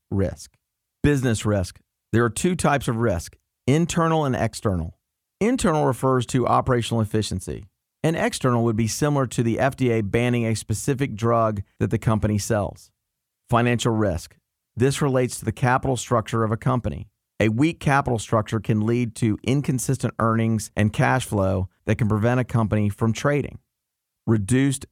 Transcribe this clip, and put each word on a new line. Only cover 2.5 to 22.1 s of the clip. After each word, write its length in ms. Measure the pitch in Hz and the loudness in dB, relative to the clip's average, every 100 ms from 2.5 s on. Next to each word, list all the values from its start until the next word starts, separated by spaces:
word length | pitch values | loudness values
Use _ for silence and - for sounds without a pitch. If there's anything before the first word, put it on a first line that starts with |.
| 180 | 0
types 320 | 160 143 - | 0 0 0
of 80 | 113 | -2
risk, 400 | 117 85 - - _ _ - | 0 -2 -6 -16 _ _ 0
internal 580 | 147 170 - 165 160 | 2 2 0 0 2
and 100 | 143 | 0
external. 640 | 120 110 - 113 90 80 - _ _ _ - | -2 -2 -2 -2 -2 -4 -10 _ _ _ -4
Internal 440 | 208 254 185 156 | -2 0 0 2
refers 400 | 143 120 131 127 120 | 0 0 2 2 0
to 200 | 131 - | 0 2
operational 560 | 123 127 123 110 117 | 2 2 0 0 0
efficiency, 640 | 107 110 104 92 - 58 - _ _ _ | 0 -2 -2 -4 -8 -10 -12 _ _ _
and 140 | 156 160 | -2 0
external 480 | 233 - 131 120 | -2 -2 0 2
would 120 | 117 110 | 2 0
be 120 | 113 | -2
similar 380 | - 151 143 127 | 0 0 0 0
to 160 | - | -2
the 160 | 117 110 | -2 0
F 160 | 113 - | -2 0
D 140 | 127 | 0
A 100 | 113 | 0
banning 460 | 101 117 123 123 113 | 0 0 0 0 0
a 100 | 107 | -2
specific 580 | - 107 - 131 139 | -4 -4 -2 -2 -2
drug 480 | 104 117 117 113 104 - - | -2 0 2 2 -2 -8 -4
that 120 | 101 | -2
the 80 | 110 | -2
company 400 | - 110 107 104 | 0 0 0 0
sells. 520 | - 110 92 - - _ _ _ _ _ - | 0 -2 -2 -8 -20 _ _ _ _ _ -2
Financial 420 | 117 120 117 123 | 0 2 0 0
risk. 440 | 110 104 82 - _ _ _ _ - | 0 0 -2 -6 _ _ _ _ 0
This 260 | 131 139 | 0 2
relates 360 | 147 131 123 - | 0 0 0 -4
to 60 | |
the 80 | - | -6
capital 440 | - 131 131 135 127 | -2 2 2 0 -4
structure 460 | - 120 - 113 | -2 -2 0 -2
of 80 | 110 | -2
a 60 | 110 | -2
company. 540 | - 127 - 71 - _ _ - | -2 -2 -2 -8 -12 _ _ -2
A 80 | 107 | 0
weak 320 | 110 156 165 | 2 2 0
capital 380 | - 139 135 113 | 0 2 2 -2
structure 420 | - 113 107 113 | 0 -2 0 -2
can 260 | - 107 107 | 0 0 2
lead 280 | 120 123 - | 0 -2 -2
to 220 | 117 101 | -2 0
inconsistent 720 | - 139 139 131 - 131 120 - | 0 -2 0 -2 -2 -2 -2 0
earnings 520 | 113 113 113 110 - - | 0 2 2 0 -2 0
and 160 | 104 | 0
cash 340 | - 127 127 - | 2 2 2 0
flow 420 | 107 95 95 95 _ | 0 2 0 -4 _
that 140 | - 110 | -4 0
can 100 | |
prevent 320 | 107 | 2